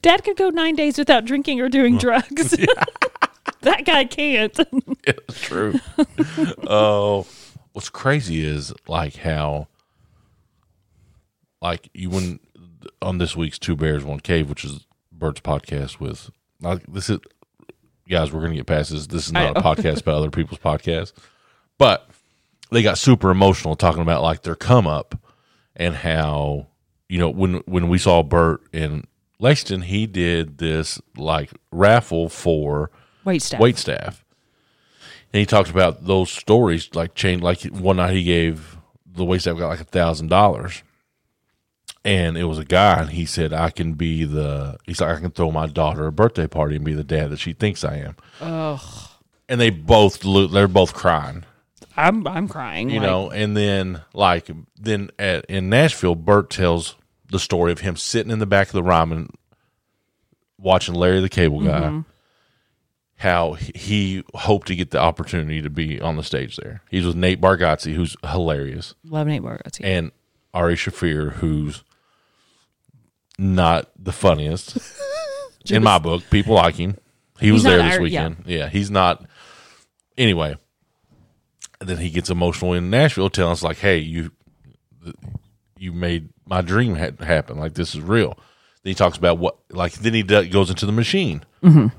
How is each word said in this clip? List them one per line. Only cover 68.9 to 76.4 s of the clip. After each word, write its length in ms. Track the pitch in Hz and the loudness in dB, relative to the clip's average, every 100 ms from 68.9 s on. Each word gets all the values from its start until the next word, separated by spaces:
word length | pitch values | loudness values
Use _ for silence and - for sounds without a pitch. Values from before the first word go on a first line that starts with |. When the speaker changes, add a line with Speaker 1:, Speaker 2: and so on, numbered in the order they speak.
| _ | _
Speaker 1:
Love 240 | 160 156 151 | -10 -6 -4
Nate 140 | 151 | -4
Bargatze. 380 | 120 113 - - | -8 -12 -14 -8
Speaker 2:
And 260 | 95 92 82 _ _ _ _ | -2 -2 -4 _ _ _ _
Ari 220 | 87 85 | -2 0
Shaffir, 600 | 85 - - 87 76 76 | 0 -4 -2 -2 -2 -4
who's 500 | 71 80 76 73 - _ _ _ _ _ _ _ _ _ _ _ _ _ _ _ - | -4 -2 -2 -4 -10 _ _ _ _ _ _ _ _ _ _ _ _ _ _ _ -4
not 520 | 95 92 85 85 - _ | 0 4 4 2 -2 _
the 140 | 92 | -10
funniest 640 | - 98 78 76 85 - - - - 554 587 622 | 2 4 4 0 -6 -6 -10 -10 -14 -10 -8 -10
Speaker 1:
<laughs> 440 | 539 539 _ - | -12 -16 _ 0
Speaker 2:
in 120 | 110 | 4
my 160 | 110 90 | 6 4
book. 240 | 80 87 - | 2 -4 0
People 240 | 107 | 0